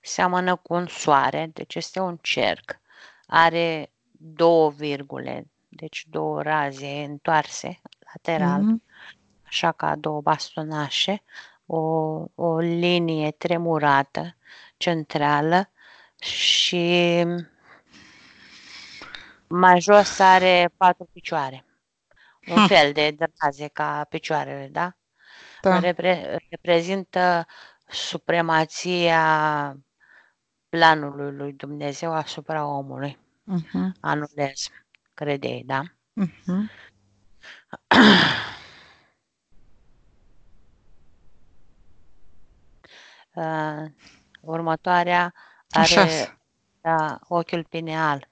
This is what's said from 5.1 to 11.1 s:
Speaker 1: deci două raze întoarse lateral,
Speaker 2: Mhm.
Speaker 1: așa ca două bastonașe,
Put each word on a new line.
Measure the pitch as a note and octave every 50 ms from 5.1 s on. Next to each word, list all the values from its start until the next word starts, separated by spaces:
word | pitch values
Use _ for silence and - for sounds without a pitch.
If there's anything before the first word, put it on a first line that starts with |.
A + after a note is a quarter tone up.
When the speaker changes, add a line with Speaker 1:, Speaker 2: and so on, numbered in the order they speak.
| C#3 C3 B2+ C3 B2+ B2+ - _ _ _ _ _
Speaker 1:
deci | - - D#3+ D#3 - - - D#3+
două | D#3 D#3 D#3 D#3 D3+ D3+
raze | D3 D3+ D#3 D#3 D3 C#3+ C3+ C3+ C#3 C#3+ C#3+ D3 D3
întoarse | C#3+ D3 D3 _ - D#3+ D3+ D3 - - - - - F3+ _ _ - - _ _ - -
lateral, | - _ - E3 D#3+ F#3 F3+ F3+ F#3+
Speaker 2:
Mhm. | G3+ G#3+ A3+ A3+ _ _ _ - - - - _ _ _ _ _ _
Speaker 1:
așa | - - - - E3+
ca | D#3+ _ - D#3 D3+
două | D3+ D3+ D#3 D3+ D3+
bastonașe, | D3 - D#3 D3+ - - - - D#3 D#3 D#3 D3+ D3 C3+ - - - -